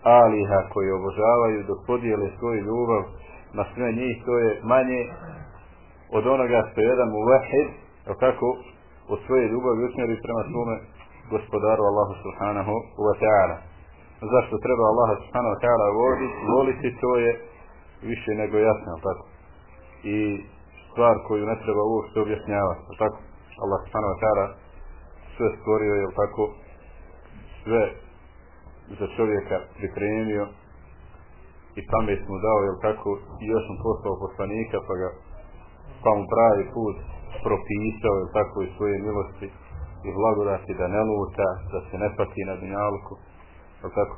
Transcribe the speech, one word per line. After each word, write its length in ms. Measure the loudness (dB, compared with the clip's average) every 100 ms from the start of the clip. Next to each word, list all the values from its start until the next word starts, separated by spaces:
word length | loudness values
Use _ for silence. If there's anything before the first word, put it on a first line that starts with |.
aliha 560 | 10 10 10 6 2 2 2
koji 180 | -2 -2
obožavaju, 720 | -2 -4 0 4 4 4 0
dok 140 | -4 -6 -2
podijele 440 | -2 0 -2 -2 -4
svoju 220 | -4 -4
ljubav 420 | -2 -2 0 0 0 -12 -18 -20 -12
na 120 | -6 -6
sve 180 | -2 -2
njih, 320 | -2 -2 -4 0
to 140 | 2
je 220 | 2 0
manje 460 | 4 4 4 -2 -4 -10 -16 -16 -18 -20 -20 -20 -20 -20 -2
od 160 | 0 4
onoga 400 | 4 4 4 2
što 100 | 2
je 60 | 4
jedan 220 | 4 2
muvahid, 580 | 2 6 6 6 0 0 -4 -20 -20 -10
jel 100 | 2
tako, 380 | 2 2 0 -2 -8 -20 -20 -20 -8
od 100 | -8 2
svoje 220 | 2 2
ljubavi 380 | 0 0 0 -2
usmjeri 360 | -2 -2 -4
prema 200 | -4 -4 -4
svome 240 | -4 -4 -6 -8 -20 -20 -20 -6
gospodaru 540 | -6 -2 0 2 4
Allahu 300 | 4 4 0 -2
subhanahu 520 | -12 -6 -4 -2 -2 -4 -6 -2
wa 180 | 0 2
ta'ala. 360 | 4 6 4 0 -12 -20 -20 -20 -20 -12 2
Zašto 240 | 2 2 -4
treba 260 | 0 2 4
Allaha 240 | 4 4 2
subhanahu 300 | -2 -2 -2 0
wa 60 |
ta'ala 240 | 2 4 4 4
voliti? 360 | 2 2 -2 -4 0
Voliti, 440 | 4 4 0 -4 -2
to 160 | 0 2
je 140 | 2 0 -8 -20 -20 -20 -20 -14
više 300 | -8 -8 -4 -2
nego 160 | 0 4
jasno, 300 | 4 4 -2
jel 100 | -6 -4
tako? 180 | -6 -10 -20 -20 -20 -20 -20 -20 -14
I 140 | -4 -2 -2 -4 -10 -20 -20 -20 -12
stvar 240 | 4 6 6 2
koju 180 | -2 0
ne 100 | -4
treba 200 | -2 0
uopšte 360 | 2 0 -2 -2
objašnjavati, 600 | -2 -2 -2 0 0 -2 -10
jel 100 | -2
tako? 140 | -2 -2 -18 -20 -20 -8
Allah 160 | -4 -4 -2
subhanahu 280 | -4 -2
wa 60 | 0
ta'ala 220 | 2 2 0 -6 -20 -20 -18 -18 -20 -20 -20 -2
sve 120 | -2 -2
stvorio, 380 | 0 2 2 0
jel 160 | 0 -2
tako? 280 | -2 0 -4 -4 -20 -20 -20 -20 -20 -20 -20 -20 -18 -16
Sve 180 | 0 2 2 -2 -20 -20 -20 -20 -20 -20 -20 -20 -18
za 200 | -8 -8
čovjeka 520 | 0 0 0 -2 -6 -6 -10
pripremio 680 | -8 -4 -2 -2 -2 -2 -4 -8 -20 -20 -20 -20 -20 -20 -20 -20 -20 -20 -16 -16
i 60 | -2
pamet 380 | 0 2 0 -2
mu 80 | -2
dao, 200 | 2 2
jel 140 | 2 0
tako, 360 | 0 0 -2 -6 -8 -12
i 40 | -2
još 120 | -2 -2
mu 60 | -6
poslao 380 | -2 -2 -4 -6
poslanika, 540 | -8 -6 -6 -4 -4 -6 -4
pa 60 | -4
ga, 80 | -6 -8 -18 -18 -18 -20 -20 -20 -20 -2
pa 60 | 2 2
mu 80 | 2
pravi 300 | 4 6 6 0
put 220 | -4 -4 -6 -12 -14 -12 -6
propisao, 720 | -2 -2 -2 -4 -4 -2 0 0
jel 120 | 0
tako, 240 | 0 0 -2
iz 120 | -6 -4
svoje 220 | -2 -2
milosti 480 | -2 -4 -6 -8 -14 -14 -16 -14 -14 -10
i 100 | -8
blagodati, 600 | 0 2 2 0 -2 -4
da 140 | -4 -2
ne 140 | 0
luta, 460 | 0 0 -4 -2 -2 -2 -8
da 80 | -10
se 160 | -8 -6
ne 180 | -4 -2
pati 300 | -4 -4 -8
na 60 | -8
dunjalku, 580 | -8 -4 -4 -4 -10 -18 -20 -20 -20 -20 -20 -14
jel 100 | -8 -2
tako 160 | -2